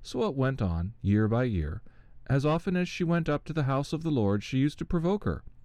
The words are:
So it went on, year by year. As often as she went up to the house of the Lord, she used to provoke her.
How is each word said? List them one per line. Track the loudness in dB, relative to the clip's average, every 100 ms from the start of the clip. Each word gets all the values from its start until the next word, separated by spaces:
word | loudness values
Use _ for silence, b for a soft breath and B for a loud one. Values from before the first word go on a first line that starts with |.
So | -8 -2 0
it | 0
went | 0 0
on, | 0 0 -4 -2
year | 2 4 4
by | 2
year. | 0 0 -2 -6 b b b b 0
As | 2 2
often | 0 0
as | -2 -2
she | -2
went | 0 2 2
up | -2
to | -2
the | -2
house | 0 0 -2
of | -4
the | 0
Lord, | 2 2 2
she | 0 0
used | 0 0
to | -2
provoke | 0 2 0
her. | -2 -4 -8 -18